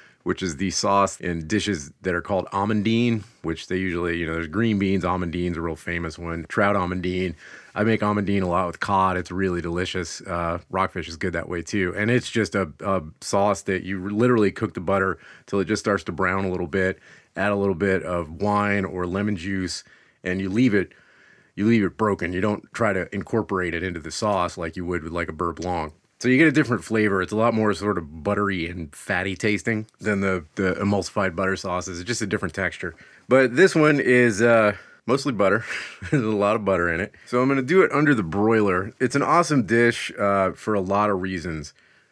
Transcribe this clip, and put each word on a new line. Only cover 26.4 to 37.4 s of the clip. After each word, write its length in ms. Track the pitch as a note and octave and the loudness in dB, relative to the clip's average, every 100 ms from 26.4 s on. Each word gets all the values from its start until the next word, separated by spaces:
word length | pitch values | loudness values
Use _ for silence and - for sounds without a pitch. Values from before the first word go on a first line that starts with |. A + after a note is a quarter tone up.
| D#3+ | 6
a 40 | |
different 320 | D3 A#2+ G#2+ | 4 0 -2
flavor. 400 | - A2 G#2+ G2 | 0 2 2 2
It's 80 | F2+ | 0
a 40 | G#2+ | 2
lot 200 | A#2 A2 | 2 2
more 180 | G#2+ | 0
sort 240 | F#2 G#2 F2+ | 0 -2 -2
of 260 | D2+ D#2 | -6 -6
buttery 440 | D#2+ G2+ G2+ F#2 E2 | -2 0 0 -2 -6
and 280 | F2+ D#2 - | -8 -10 -12
fatty 400 | - F2+ F#2+ F#2 | -6 -4 -2 -2
tasting 520 | G#2+ G2+ A#2 A2 A2 _ | -2 -2 -2 -4 -6 _
than 220 | G#2+ G2+ | -4 0
the, 240 | G2 F#2 D#2+ | 0 -2 -4
the 220 | - F#2 F2 | -2 -2 0
emulsified 600 | G2+ G2+ F2+ G#2+ F#2+ E2+ | 0 0 0 -2 -2 -2
butter 200 | F#2+ F#2+ | -2 -2
sauces. 440 | F#2+ F2+ F2+ F2 | -4 -6 -6 -10
It's 80 | E2+ | -6
just 140 | A2+ | -6
a 60 | G2+ | -4
different 260 | G#2 F2+ | -4 -4
texture. 420 | G2 F2+ - F2 - - - - | -4 -6 -6 -10 -12 -20 -16 2
But 280 | C3 B2+ B2+ | 4 4 6
this 180 | F#3 | 4
one 260 | E3 D3+ C#3+ | 6 4 4
is, 400 | A2+ B2 A#2+ G2 | 4 6 4 4
uh, 360 | A#2+ A#2 G#2 G2 - - - | 6 6 4 0 -12 -14 -2
mostly 260 | C3+ C#3+ | 0 0
butter. 320 | G#2 G2 G#2 - - - | 2 4 2 -2 -10 -10
<laughs> 260 | - F#2 | -12 -2
There's 120 | D3 | 0
a 40 | A2 | 2
lot 280 | G#2 G2+ A2 | 2 2 2
of 80 | |
butter 300 | G2 F#2 F2 | 2 2 2
in 80 | E2 | 0
it. 120 | G#2 - - | -4 -8 -2
So 160 | B2 | 2